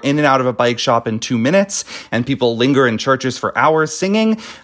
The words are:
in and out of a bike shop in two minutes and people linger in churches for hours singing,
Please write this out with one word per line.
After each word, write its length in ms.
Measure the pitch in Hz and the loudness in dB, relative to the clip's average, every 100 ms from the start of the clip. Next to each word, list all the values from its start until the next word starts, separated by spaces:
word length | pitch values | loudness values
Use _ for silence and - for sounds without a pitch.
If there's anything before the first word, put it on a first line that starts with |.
in 160 | 139 147 | 0 2
and 80 | 147 | 2
out 120 | 135 | 2
of 80 | 127 | 2
a 60 | |
bike 260 | 117 120 117 | 0 0 0
shop 300 | - 117 117 | 0 0 0
in 100 | 107 | -4
two 200 | - 120 | -4 -2
minutes 440 | 123 190 196 - - - - | 2 2 2 -2 -4 -10 -6
and 140 | 113 120 | -4 -2
people 320 | 135 120 117 | 0 0 2
linger 280 | 131 139 127 | 2 2 2
in 120 | 110 | 0
churches 400 | 135 131 131 - | 0 0 -2 -4
for 180 | 107 - | -4 0
hours 400 | 143 156 156 - | 2 2 0 -2
singing, 420 | 190 214 220 220 - - | 0 2 2 0 -6 -8